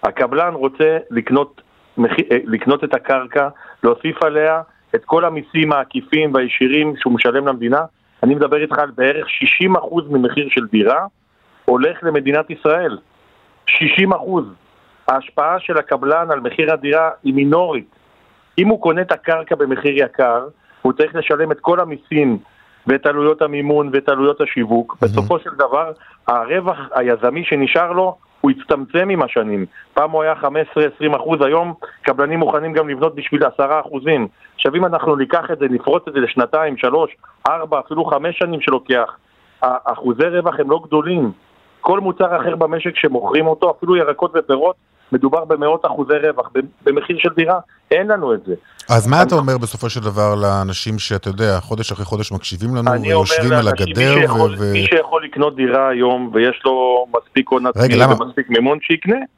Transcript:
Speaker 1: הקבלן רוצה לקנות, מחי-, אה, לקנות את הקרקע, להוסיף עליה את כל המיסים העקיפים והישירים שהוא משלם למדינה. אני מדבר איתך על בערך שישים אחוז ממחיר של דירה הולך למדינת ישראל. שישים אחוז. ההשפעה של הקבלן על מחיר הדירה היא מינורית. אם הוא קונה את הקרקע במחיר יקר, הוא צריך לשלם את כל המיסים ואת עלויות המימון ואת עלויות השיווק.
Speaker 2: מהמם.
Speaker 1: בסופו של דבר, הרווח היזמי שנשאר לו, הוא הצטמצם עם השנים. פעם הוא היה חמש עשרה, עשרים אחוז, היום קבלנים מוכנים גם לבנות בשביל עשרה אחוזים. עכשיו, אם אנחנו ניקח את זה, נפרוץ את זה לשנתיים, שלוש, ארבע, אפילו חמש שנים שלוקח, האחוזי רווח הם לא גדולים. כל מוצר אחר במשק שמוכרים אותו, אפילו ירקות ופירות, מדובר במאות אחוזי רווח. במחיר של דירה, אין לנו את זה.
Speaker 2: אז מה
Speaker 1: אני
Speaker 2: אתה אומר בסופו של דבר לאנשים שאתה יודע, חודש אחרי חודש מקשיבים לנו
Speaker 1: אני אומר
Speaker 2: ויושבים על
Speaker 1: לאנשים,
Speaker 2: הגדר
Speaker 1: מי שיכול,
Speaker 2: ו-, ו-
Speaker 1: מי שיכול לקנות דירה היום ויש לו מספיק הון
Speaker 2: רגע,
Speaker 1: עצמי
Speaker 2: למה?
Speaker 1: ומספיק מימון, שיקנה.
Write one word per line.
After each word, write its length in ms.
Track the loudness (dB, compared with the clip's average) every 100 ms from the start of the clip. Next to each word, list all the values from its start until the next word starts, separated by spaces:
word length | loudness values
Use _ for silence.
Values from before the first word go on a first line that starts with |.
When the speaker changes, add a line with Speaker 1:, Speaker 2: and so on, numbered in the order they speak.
Speaker 1:
הקבלן 500 | -4 -2 -2 0 -2
רוצה 440 | -2 -4 0 0 0 -4
לקנות, 500 | -6 0 0 0 -8 _ _ _ -2
מחי-, 300 | 0 0 0
אה, 60 | 0 0
לקנות 380 | -4 0 -2
את 100 | 0
הקרקע, 540 | -4 0 -2 0 -2 -2 -6 -20 -2
להוסיף 400 | 0 0 -2 0
עליה 380 | 0 2 0 0 -4 _ _ -4
את 100 | 0
כל 200 | 0 0
המיסים 460 | -2 -6 -2 0
העקיפים 640 | 0 -2 -6 -2 0 2
והישירים 600 | 0 -2 0 2 2 0 -2
שהוא 140 | 0
משלם 340 | 2 2 0 -2
למדינה. 340 | -2 0 0 -2 _ _ _
אני 120 | 0 2
מדבר 260 | 2 2
איתך 180 | 0 -2
על 120 | -2 0
בערך 320 | 0 0 -4
שישים 460 | -2 0 2 4 2
אחוז 280 | 0 -4 0
ממחיר 380 | 0 2 0 -2
של 160 | -2 0
דירה 340 | 2 4 2 -2 _ _ _ _ _ 0
הולך 320 | 2 2 0
למדינת 460 | -2 0 0 0 -2
ישראל. 480 | -2 0 0 0 -6 _ _ _ _ _ _ -2
שישים 460 | 0 2 2 2
אחוז. 320 | 0 -2 -4 -4 -12 _ _ _ _ -2
ההשפעה 520 | -2 -2 -4 -2 -2
של 180 | -2 -4
הקבלן 540 | -2 -2 0 0 0
על 80 | -4
מחיר 340 | -4 -2 0
הדירה 360 | 0 0 0 0 -2
היא 100 | -2
מינורית. 600 | 0 2 2 0 -4 -8 _ _ _ _ _ _ 0
אם 100 | 2
הוא 140 | 2
קונה 200 | 0 0
את 100 | 0
הקרקע 440 | -2 0 -4 -2 -2
במחיר 380 | 0 0 0 0
יקר, 440 | 0 2 2 2 -4 _ _ _
הוא 120 | -2
צריך 220 | 2 0 0
לשלם 360 | -2 0 0
את 80 | -2
כל 200 | 0 0
המיסים 580 | 0 -4 _ 0 2 0 -4 _ _ _ -2
ואת 180 | 0 0
עלויות 360 | 2 0 2
המימון 480 | 0 -2 0 0 2
ואת 160 | 0 0
עלויות 320 | 2 2 2
השיווק. 560 | -2 -2 0 0 -2 -2
Speaker 2:
מהמם. 120 | 0
Speaker 1:
בסופו 260 | 0 0 -2
של 100 | -4 -2
דבר, 340 | 0 0 -4 -8 -18 _ -2
הרווח 500 | -2 0 -2 -2 -6 -4 -2
היזמי 480 | 0 0 0 -2 -2
שנשאר 460 | 0 2 2 0
לו, 240 | 0 -2 -4 _ _
הוא 100 | 0
הצטמצם 580 | 0 0 -2 0 -2 0
עם 120 | 0
השנים. 440 | 0 -2 -2 -4 -6 -10 -6
פעם 180 | -2 0
הוא 120 | 0
היה 120 | -2 -2
חמש 320 | -2 -2 -4
עשרה, 120 | 0 -2 0
עשרים 180 | -2 -2
אחוז, 260 | -2 0
היום 320 | 2 2 0 -6 -16 -6
קבלנים 380 | -4 0 0 0
מוכנים 340 | 0 0 -2
גם 160 | -2 -2
לבנות 260 | 0 -2 -2
בשביל 260 | -4 0 0
עשרה 340 | 0 0 0
אחוזים. 480 | -4 -6 -2 0 -2 _ -20 -2
עכשיו, 200 | 0 2
אם 100 | 0
אנחנו 300 | 0 0 0
ניקח 360 | 0 0 -2
את 80 | -4
זה, 60 | 0
נפרוץ 340 | 0 0 0 0
את 60 |
זה 60 | -2
לשנתיים, 580 | -2 0 0 0 -2 -2
שלוש, 340 | 0 0 -2 -4 -20 _ -2
ארבע, 320 | -2 -2 -4
אפילו 260 | -4 -6 -2
חמש 320 | -2 -2 -4
שנים 240 | -4 -2
שלוקח, 560 | -2 -2 0 -2 -2 -6 _ _ _ _
האחוזי 600 | -2 -2 -4 -4 -4 0 0
רווח 340 | 0 -2 -2
הם 120 | -2
לא 100 | -2 0
גדולים. 440 | -2 0 -2 -2 -6 _ _ _ _
כל 180 | -2 0
מוצר 420 | -2 -2 0 0
אחר 140 | -2 -2
במשק 400 | -2 -2 -4 -2
שמוכרים 520 | -2 0 0 0 0
אותו, 260 | 2 0 0
אפילו 180 | 0 2
ירקות 360 | 2 0 -2 -2
ופירות, 400 | 0 0 0 -2 _ _ _
מדובר 340 | 0 2 0 0
במאות 400 | 0 0 0 -2
אחוזי 280 | -4 0 0
רווח. 260 | 0 -2 -4 -4 -6 _ 0
במחיר 320 | 0 -2 -2
של 100 | 0 0
דירה, 240 | 0 0 -4 _ _
אין 160 | 0 2
לנו 260 | 0 0
את 60 | -2 -2
זה. 60 | -8 _ _ 2
Speaker 2:
אז 180 | 2 4
מה 100 | 4
Speaker 1:
אני 60 | 4
Speaker 2:
אתה 80 | 4
אומר 220 | 2 -2
בסופו 320 | -2 -6 -6
של 100 | -4
דבר 360 | -4 0 2 2
לאנשים 640 | 2 0 -2 -4 -4 -6
שאתה 300 | -4 -4 -4
יודע, 300 | -2 0 0
חודש 320 | -2 -6 -6
אחרי 140 | -6 -6
חודש 260 | -6 -4
מקשיבים 440 | -6 -8 -6 -4 0
לנו 160 | 0
Speaker 1:
אני 40 | 0
אומר 100 | 2
Speaker 2:
ויושבים 460 | 2 2 2 2
על 120 | 2 2
Speaker 1:
לאנשים, 220 | 0 -2
Speaker 2:
הגדר 280 | 2 2 4
Speaker 1:
מי 60 |
שיכול, 300 | 4 4 2
Speaker 2:
ו-, 40 | 0
ו- 120 | -2
Speaker 1:
מי 120 | 0 2
שיכול 380 | 0 2 -2
לקנות 320 | -4 -2 -2 0
דירה 340 | 0 2 0
היום 420 | 2 2 0 0
ויש 280 | 2 2 2 -2
לו 400 | 0 2 0 0 -4
מספיק 320 | -2 -4 0
הון 180 | 0 0
Speaker 2:
רגע, 120 | 0
Speaker 1:
עצמי 120 | 2 4
Speaker 2:
למה? 240 | 4 4
Speaker 1:
ומספיק 280 | 0 -6 0
מימון, 280 | 2 2 0
שיקנה. 340 | -2 -2 0 -2 -4